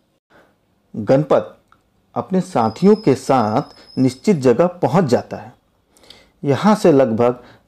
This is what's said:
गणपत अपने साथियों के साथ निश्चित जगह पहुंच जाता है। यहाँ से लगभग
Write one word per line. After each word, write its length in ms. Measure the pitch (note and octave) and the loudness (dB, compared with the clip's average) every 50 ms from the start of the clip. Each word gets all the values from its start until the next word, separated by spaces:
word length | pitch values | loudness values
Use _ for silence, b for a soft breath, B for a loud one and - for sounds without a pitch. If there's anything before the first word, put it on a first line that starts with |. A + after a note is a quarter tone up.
| _ _ _ _ _ b b b b b b b _ _ _ _ _ _ - | _ _ _ _ _ b b b b b b b _ _ _ _ _ _ -14
गणपत 600 | A#2 G#2 - C3 C#3+ D3+ - D#3 A#2 - - - _ _ _ _ _ _ _ _ _ _ _ - | -10 -2 0 0 0 2 0 0 -2 -2 -4 -16 _ _ _ _ _ _ _ _ _ _ _ -10
अपने 260 | F3+ F#3+ - F#3 F#3 | -10 -8 -4 -4 -4
साथियों 560 | F3+ - - C3 A2+ A2 - - F3 G3+ G#3+ | -4 -4 -4 -2 -2 -2 -2 0 2 2 2
के 180 | G#3 - D3+ B2 | 2 2 0 0
साथ 480 | - - - C3+ - G#2+ G#2+ G#2+ C#3 - - - b b b b - | 0 0 -2 0 0 0 0 -2 -4 -4 -6 -16 b b b b -2
निश्चित 380 | C3 B2+ - - - G#3+ G3 | -2 -2 -2 -2 -2 -2 -2
जगह 300 | C#3+ B2+ C3 A#2 - E3+ | 2 2 2 2 2 0
पहुंच 380 | F3+ F3 - D3+ B2 C3 F#3+ F3 | -2 -2 -4 -4 -2 0 0 0
जाता 320 | A#2+ A#2+ G2+ - - G2 | 0 -2 -2 -4 -8 -16
है। 180 | F2+ G#2+ A#2 - _ _ _ _ _ _ _ b b b b b b b b b b E3 | -16 -16 -20 -20 _ _ _ _ _ _ _ b b b b b b b b b b -4
यहाँ 300 | C#3+ C3+ - E3 G#3+ G#3+ | -4 -2 0 2 0 2
से 180 | G3+ - F3+ | 4 4 4
लगभग 480 | D3 C3+ C3+ A#2 A2+ G#2+ A#2+ B2 B2 - b b b b b | 4 4 2 2 0 0 0 -2 -2 -4 b b b b b